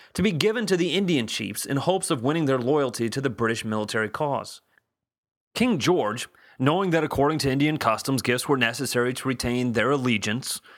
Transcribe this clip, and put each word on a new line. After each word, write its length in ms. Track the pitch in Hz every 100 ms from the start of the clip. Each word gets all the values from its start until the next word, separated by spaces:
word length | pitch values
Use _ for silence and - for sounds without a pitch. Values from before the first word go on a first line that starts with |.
| -
to 80 | -
be 100 | 208
given 340 | 156 214 226 190
to 120 | 180
the 160 | 175
Indian 340 | 175 185 147 110
chiefs 380 | - 101 - -
in 120 | 139
hopes 340 | 170 185 -
of 120 | 143
winning 220 | 123 165 139
their 140 | 131
loyalty 500 | 120 151 131 117 117
to 100 | 135
the 100 | 135
British 360 | 107 113 113 110
military 440 | 107 107 117 107
cause. 520 | - 147 123 101 - _ _ _ _ _ _ _ _ _ -
King 240 | 247 175
George, 480 | 113 175 104 120 - _ - -
knowing 320 | 135 175 190
that 120 | 160
according 360 | 156 - 143 156
to 120 | 139
Indian 260 | 135 151 151
customs 440 | 117 107 - 131
gifts 260 | 123 123 -
were 100 | 135
necessary 560 | 117 120 127 123 123
to 140 | 127 135
retain 440 | 123 123 123 123
their 200 | 113 113
allegiance, 720 | 143 123 107 107 120 - - -